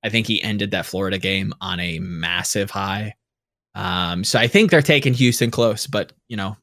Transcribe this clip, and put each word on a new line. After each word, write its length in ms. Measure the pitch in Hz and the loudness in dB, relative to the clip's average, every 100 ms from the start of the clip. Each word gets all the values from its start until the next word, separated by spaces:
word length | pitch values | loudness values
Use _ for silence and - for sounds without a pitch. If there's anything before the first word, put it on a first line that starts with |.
I 60 | 113 | 0
think 160 | 113 110 | 0 0
he 160 | 110 | -2
ended 300 | 110 104 101 | 0 -2 0
that 160 | 98 82 | -2 -4
Florida 320 | 92 85 95 | -4 -2 -2
game 340 | 98 95 95 - | -2 -2 -2 -6
on 180 | 92 87 | -8 -4
a 200 | 87 80 | -4 -6
massive 720 | 92 85 85 87 92 107 101 | -8 -6 -4 -4 -2 -2 -4
high. 420 | 101 98 98 107 - _ _ _ _ _ 98 | -4 -4 -4 -6 -12 _ _ _ _ _ -8
Um, 480 | 95 90 87 90 | -4 -2 -2 -2
so 160 | 92 120 | 0 2
I 80 | 117 | 4
think 240 | 202 220 | 4 6
they're 100 | 165 | 6
taking 320 | 143 147 135 | 6 4 4
Houston 380 | 120 127 117 117 | 4 4 4 0
close, 340 | - 117 107 - | 2 2 0 -4
but, 280 | 104 90 _ _ | -4 -4 _ _
you 60 | 110 | -6
know 200 | 98 104 | -6 -8